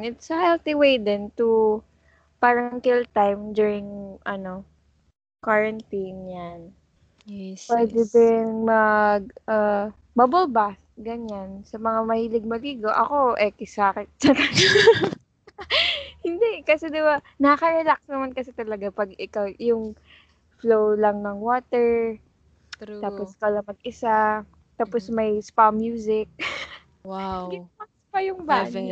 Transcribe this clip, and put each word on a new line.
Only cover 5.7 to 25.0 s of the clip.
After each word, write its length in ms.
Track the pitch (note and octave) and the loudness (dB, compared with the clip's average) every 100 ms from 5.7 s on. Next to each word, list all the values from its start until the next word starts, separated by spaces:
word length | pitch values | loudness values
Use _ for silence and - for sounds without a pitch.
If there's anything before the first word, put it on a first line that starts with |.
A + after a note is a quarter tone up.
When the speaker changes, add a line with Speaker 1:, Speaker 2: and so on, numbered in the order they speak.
| A3 - G3+ F#3+ F#3+ F#3 | -4 -8 -8 -8 -10 -12
Speaker 1:
yan. 340 | F3+ F3 F3 E3+ G3 _ _ _ _ | -12 -12 -14 -18 -20 _ _ _ _
Speaker 2:
Yes, 420 | G#3+ G3+ F#3+ F#3+ - | -18 -14 -12 -14 -4
Speaker 1:
Pwede 320 | A#3 A#3 A3+ | 0 2 2
Speaker 2:
yes. 140 | A3 | 4
Speaker 1:
din 500 | A#3 A3+ A3+ A3+ A3 | 6 6 4 0 -2
mag, 640 | A3+ A3 G#3+ G#3+ G#3 G#3 F#3+ - - | 2 4 4 4 4 2 -2 -12 -4
uh, 440 | A3 G#3 G#3 G#3+ - _ | 0 2 0 -4 -10 _
bubble 320 | - B3+ E4+ F4+ | 2 4 4 2
bath, 320 | A3+ G#3 G3 _ - | 2 0 -4 _ -16
ganyan. 680 | A3 A#3 A3+ G3+ F#3+ G3 G3+ | -12 -10 -10 -10 -12 -14 -14
Sa 120 | A3 | -6
mga 280 | A3+ A3 A3+ | -4 -2 0
mahilig 400 | A3+ A3+ A3+ A3 | -2 -2 -4 -4
maligo, 440 | A3+ C#4+ C4 G#3+ | -6 -6 -6 -2
ako, 440 | - A3+ C#4+ C4 A3+ | 0 0 2 2 2
eh, 120 | G#3 - | -2 -4
sa 300 | G3+ - G3+ | -10 -2 0
akin. 120 | F#3+ G3+ _ | 0 -10 _
<laughs> 960 | C#4 C4+ C#4+ - F#4+ G4+ G#4 A4 - - _ _ - - F#4+ C#5+ E5 D5 - - | 2 4 2 2 4 6 6 6 2 -4 _ _ -20 -20 -4 -2 -2 -4 -10 -8
Hindi, 400 | F#4+ E4+ A4+ F#4 | -6 0 0 0
kasi 280 | C#4+ D4+ D#4+ | 0 0 0
di 120 | D#4 | 0
ba, 160 | D#4 D4 - - | 0 0 -4 0
nakaka-relax 640 | C#4 C#4+ D#4+ E4 D#4 C#4+ - | 2 4 2 2 2 0 -2
naman 260 | C#4 C4 | -8 -6
kasi 220 | B3+ B3+ | -8 -10
talaga 400 | B3 A3 G#3 G3+ | -10 -8 -6 -6
pag 160 | F#3+ G3+ | -6 -6
ikaw, 380 | F#3 F#3+ A3 G3+ - | -6 -8 -4 -6 -2
yung 400 | A#3 A3+ A3 G#3+ _ - _ _ _ _ | -2 0 -2 -12 _ -20 _ _ _ _
flow 320 | A3+ A3 G#3+ | 2 4 4
lang 320 | G#3 G#3 G3+ G3+ | 4 2 0 -4
ng 160 | G3+ | -6
water, 760 | A3 B3 B3 A#3+ A#3 A#3 A3+ G#3+ _ _ _ _ _ - | -2 -2 0 0 2 2 -2 -6 _ _ _ _ _ -20
Speaker 2:
True. 240 | G#3 G#3 | -16 -10
Speaker 1:
tapos 320 | G#3 G3+ G3 | -8 -8 -10
ka 160 | - G#3+ | -4 -2
lang 160 | G#3 G#3 | -2 -4
mag-isa, 800 | G3+ - A3+ A#3 A3 G#3+ G#3+ G#3 _ _ - | -12 -14 -6 0 2 2 -2 -6 _ _ -6
tapos 320 | A3 A#3 | -4 -4